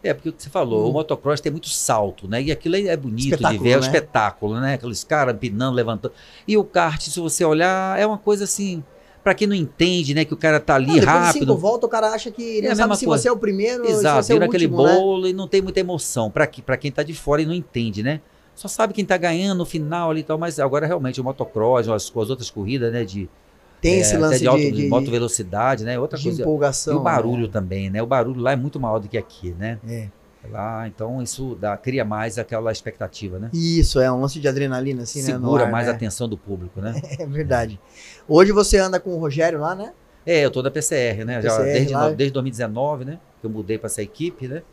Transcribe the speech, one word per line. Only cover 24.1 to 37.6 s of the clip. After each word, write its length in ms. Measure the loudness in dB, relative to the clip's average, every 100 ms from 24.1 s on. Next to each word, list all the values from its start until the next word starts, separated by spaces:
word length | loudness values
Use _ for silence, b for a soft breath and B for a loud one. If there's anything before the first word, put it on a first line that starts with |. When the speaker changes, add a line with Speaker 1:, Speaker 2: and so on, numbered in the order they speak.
| 2
Speaker 1:
até 60 | 4
Speaker 2:
lance 140 | 4
Speaker 1:
de 60 | 6
alta 140 | 4
Speaker 2:
de, 100 | 4
de, 160 | 2 2
Speaker 1:
moto 200 | 2 2
velocidade, 760 | 0 0 -4 -4 0 0 0 -2
né? 120 | -4
Outra 200 | -4 -4
Speaker 2:
de 80 | -4
Speaker 1:
coisa. 160 | -2
Speaker 2:
empolgação, 520 | 0 2 2 0 0
Speaker 1:
E 40 | 0
o 20 |
barulho 440 | 2 2 0 -2 -2
Speaker 2:
né? 20 |
Speaker 1:
também, 360 | -4 -4 -4 -4
né? 140 | -4
O 20 | 0
barulho 360 | 0 0 0
lá 100 | 0
é 40 | 0
muito 200 | -2 -4
maior 200 | -2 -2
do 80 | -2
que 100 | -6
aqui, 340 | -8 -12 -10 -8
né? 220 | -8 -8 -10
Speaker 2:
É. 200 | -10 -10 _ _ _ -14
Speaker 1:
Lá, 340 | -10 -8 -8 -10
então 320 | -8 -8 -6
isso 340 | -8 -8 -8 -6
dá, 180 | -4 -4
cria 260 | -2 -2
mais 340 | -2 -2 -4 -6
aquela 320 | -6 -4 -2
expectativa, 720 | -4 -8 -8 -10 -8 -10 -8
né? 100 | -6
Speaker 2:
Isso, 460 | -2 2 4 4 4
é 100 | 4
um 80 | 2
lance 220 | -2 0
de 60 | -2
adrenalina, 560 | 0 -2 -2 -4 -6
assim, 180 | -8 -4
né, 120 | -4 -2
no 80 | 2
Speaker 1:
Segura 180 | 4 4
Speaker 2:
ar, 40 |
Speaker 1:
mais 160 | 2 -2
Speaker 2:
né? 60 |
Speaker 1:
a 20 | -2
atenção 320 | -6 -4 -6
do 100 | -6
público, 440 | -8 -10 -8 -8
né? 200 | -6 -6 -8
Speaker 2:
<laughs> 80 | -10
É 80 | -6
verdade. 540 | -4 0 0